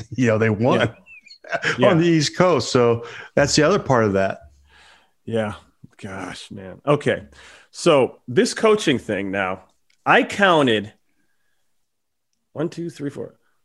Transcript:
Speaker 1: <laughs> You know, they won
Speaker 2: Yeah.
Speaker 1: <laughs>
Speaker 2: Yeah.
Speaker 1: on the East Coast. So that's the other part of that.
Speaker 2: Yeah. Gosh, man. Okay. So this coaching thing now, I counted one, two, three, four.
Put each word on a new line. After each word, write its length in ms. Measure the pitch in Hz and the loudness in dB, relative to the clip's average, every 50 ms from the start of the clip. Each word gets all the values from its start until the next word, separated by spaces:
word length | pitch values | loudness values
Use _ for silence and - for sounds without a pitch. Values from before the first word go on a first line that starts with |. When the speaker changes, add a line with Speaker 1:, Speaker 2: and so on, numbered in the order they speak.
Speaker 1:
<laughs> 80 | - - 117 | -16 -10 -4
You 120 | 120 127 | -2 0
know, 100 | 113 110 | 2 2
they 140 | 107 113 110 | 2 2 0
won 300 | 107 98 117 135 170 - | 0 0 2 2 2 2
Speaker 2:
Yeah. 120 | 120 113 - - | 0 -2 -4 -10
Speaker 1:
<laughs> 800 | _ - - - _ - - _ _ - - - - - - 120 | _ -20 -20 -20 _ -20 -20 _ _ -8 -8 -4 -4 -4 0 2
Speaker 2:
Yeah. 100 | 127 - | 2 4
Speaker 1:
on 80 | 175 160 | 4 4
the 80 | 170 | 4
East 300 | 170 165 160 139 - - | 4 2 2 0 -2 0
Coast. 340 | - 180 180 160 127 117 - | 2 2 4 4 0 0 0
So 340 | - 127 120 117 113 113 - - - - - - - | 2 2 4 4 2 0 -4 -12 -16 -18 -14 -4 0
that's 200 | 143 143 135 - | 0 0 2 2
the 60 | 151 | 2
other 160 | 147 160 202 - | 2 2 2 0
part 260 | - - 131 117 110 | 0 2 2 2 2
of 100 | 104 95 | 2 2
that. 360 | 98 95 95 - - - - _ _ _ _ _ - - - - _ _ _ _ _ - | 0 0 -2 -4 -8 -16 -20 _ _ _ _ _ -20 -20 -20 -20 _ _ _ _ _ -12
Speaker 2:
Yeah. 300 | 107 113 113 107 104 - - _ _ _ _ - - _ - | -6 -4 -4 -4 -4 -8 -12 _ _ _ _ -20 -20 _ -18
Gosh, 520 | - 98 95 95 92 90 87 - - - | -16 -14 -12 -12 -14 -14 -14 -16 -18 -18
man. 300 | - 98 95 92 87 92 - | -16 -16 -16 -18 -18 -10 -2
Okay. 380 | 139 147 143 - 127 110 101 104 - - - - - - - _ _ | -2 -2 0 0 -4 -4 -4 -8 -18 -20 -20 -20 -20 -20 -20 _ _
So 500 | - - - 175 151 135 127 127 - _ - - | -12 -2 0 2 4 4 2 0 -2 _ -12 -2
this 240 | 120 170 247 247 - | 0 0 0 0 -2
coaching 440 | - 226 214 214 214 - 165 131 110 | 0 2 2 2 2 0 -2 -2 -2
thing 320 | - - 104 95 98 95 | -2 -6 -6 -6 -4 -6
now, 340 | 95 101 95 92 92 - - _ _ _ _ _ _ _ - | -4 -4 -4 -4 -6 -8 -12 _ _ _ _ _ _ _ -2
I 160 | 139 170 233 | 2 2 2
counted 680 | 277 - - 208 202 190 170 151 139 123 110 104 101 107 - _ _ _ _ _ _ _ _ _ _ _ _ _ _ _ _ _ _ _ _ _ _ _ _ _ _ _ _ _ _ _ | 2 0 -2 0 2 4 4 4 4 2 2 0 -2 -6 -16 _ _ _ _ _ _ _ _ _ _ _ _ _ _ _ _ _ _ _ _ _ _ _ _ _ _ _ _ _ _ _
one, 160 | - 131 156 165 | -10 -8 -8 -8
two, 220 | - 170 170 165 | -8 -10 -12 -12
three, 200 | - - 143 143 | -12 -12 -12 -12
four. 240 | - 123 - - _ _ _ _ _ _ | -10 -12 -14 -14 _ _ _ _ _ _